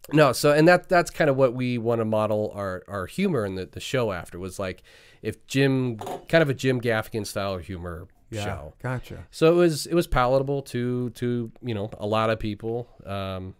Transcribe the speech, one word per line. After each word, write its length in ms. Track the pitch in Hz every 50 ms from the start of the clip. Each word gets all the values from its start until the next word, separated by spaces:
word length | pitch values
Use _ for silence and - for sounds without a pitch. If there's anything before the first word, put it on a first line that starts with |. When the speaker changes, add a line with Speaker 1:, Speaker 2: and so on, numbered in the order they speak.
| - - 143
Speaker 1:
no. 180 | 156 147 127 117
So, 180 | - - 143
and 160 | 147 156 156
that, 220 | 175 180 175 - -
that's 220 | 180 175 170 -
kind 180 | - - 170 143
of 60 | 135
what 180 | 131 135 120 117
we 240 | 127 127 123 123
wanna 280 | 117 110 117 117 117 110
model 460 | 107 110 107 107 104 107 107 107 - -
our, 280 | 101 98 95 92 87 -
our 180 | - 98 98 90
humor 400 | - - 185 196 196 156 120 104
in 100 | 98 95
the, 100 | 92 92
the 140 | - - 95
show 320 | - - - 127 117 104
after, 280 | 92 85 - - - 87
was 180 | 95 92 - -
like, 220 | 95 95 92 - _ - - - - _ _ _
if 240 | - 110 104 - _
Jim, 500 | - - 135 139 135 135 131 127 123 113 104 - - - - -
kind 140 | - 165 165
of 80 | 160 139
a 40 | 127
Jim 280 | - 131 131 131 120
Gaffigan 460 | 117 120 110 110 - - - 107 101
style 300 | - - 107 98 98 95
humor 500 | 90 78 - 95 85 87 87 85 82 92 - _ _ _ _
Speaker 2:
Yeah, 120 | 113 104 104
Speaker 1:
show. 280 | 104 95 71 73 73 - -
Speaker 2:
gotcha. 460 | - 123 127 120 - - - - 85 -
Speaker 1:
So 220 | - - 165 160
it 40 | 175
was, 300 | 175 175 170 151 139 -
it 80 | - 165
was 140 | 175 160
palatable 560 | - - 127 123 123 135 135 135 139 143 139 135
to, 480 | - - 123 120 123 123 123 123 120
to, 400 | - - 123 120 120 120 117 110 - -
you 120 | - 123 110
know, 160 | 101 101 107 - -
a 80 | 104
lot 220 | 104 107 110 110 113
of 80 | 110 107
people. 480 | - 107 101 - 113 113 117 123 120 - _ - -
Um, 480 | 92 98 98 95 95 95 92 92 92 - _